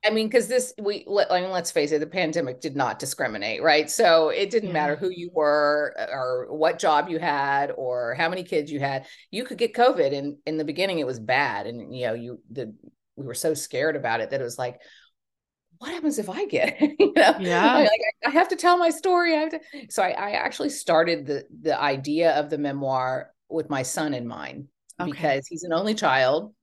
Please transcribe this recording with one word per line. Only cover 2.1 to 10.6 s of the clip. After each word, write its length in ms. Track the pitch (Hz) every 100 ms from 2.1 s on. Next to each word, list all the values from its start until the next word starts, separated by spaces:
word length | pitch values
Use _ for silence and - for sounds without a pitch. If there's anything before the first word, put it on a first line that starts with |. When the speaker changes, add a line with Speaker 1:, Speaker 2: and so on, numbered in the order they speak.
| 180 165 160 139 127
Speaker 1:
did 140 | 160 139
not 240 | 127 -
discriminate, 600 | 135 - 131 107 101 110
right? 280 | 151 151 147
So 400 | - 208 165 160
it 200 | 135 196
didn't 220 | 226 208
matter 240 | 165 147 147
Speaker 2:
Yeah. 40 |
Speaker 1:
who 100 | 185
you 200 | 180 175
were, 600 | 180 147 147 147 147 147 -
uh, 80 | 107
or 440 | 135 127 127 123 151
what 240 | 160 165
job 300 | 190 151 147
you 100 | 160
had 520 | 170 143 139 139 143
or 440 | - 127 123 120 127
how 140 | 165
many 140 | 185
kids 280 | 180 165 151
you 80 | 147
had. 280 | 139 135 - - -
You 120 | 214
could 140 | 254 175
get 160 | 233
covid, 440 | 233 247 285 139 139
and 200 | 143 143 -
in 120 |
the 60 | 156